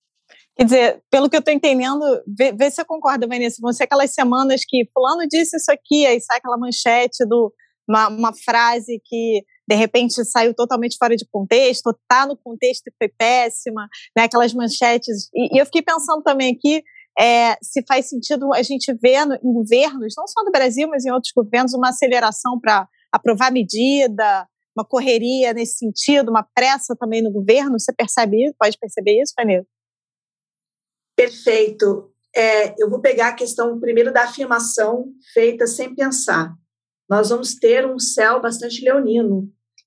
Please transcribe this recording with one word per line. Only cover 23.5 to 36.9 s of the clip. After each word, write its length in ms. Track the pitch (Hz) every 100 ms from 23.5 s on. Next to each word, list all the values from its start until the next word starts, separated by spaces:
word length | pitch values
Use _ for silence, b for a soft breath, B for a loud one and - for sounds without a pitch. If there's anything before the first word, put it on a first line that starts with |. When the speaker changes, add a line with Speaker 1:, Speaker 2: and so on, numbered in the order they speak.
Speaker 1:
medida, 920 | 254 196 214 254 285 254 208 214 196 180 _ _ -
uma 80 |
correria 720 | 214 262 269 226 240 262 247
nesse 240 | 233 233 -
sentido, 500 | 226 196 - 285 240
uma 180 | 226 208
pressa 400 | - 254 269 -
também 280 | 240 233 226
no 100 | 220
governo. 460 | 202 196 247 277 233
Você 140 | -
percebe 520 | - 233 - 220 214
isso? 100 | 277 -
Pode 180 | 214 220
perceber 440 | 220 - 196 214
isso, 100 | 294 -
Vanessa? 300 | 226 185 190 _ _ _ _ _ _ _ _ _ _ _ _ _ _ -
Speaker 2:
Perfeito. 960 | 240 - - 220 214 214 202 202 - _ _ 240
É, 380 | 226 214 208 208
eu 120 | 214
vou 100 | 247
pegar 280 | 269 233 233
a 60 |
questão 460 | 240 240 233 233 233
primeiro 320 | 233 233 240
da 120 | 262
afirmação 840 | 240 285 254 233 233 - 214 240 262 - _
feita 340 | - 233 233 233
sem 280 | - 262
pensar. 600 | 262 269 262 - 165 165 - _ _ _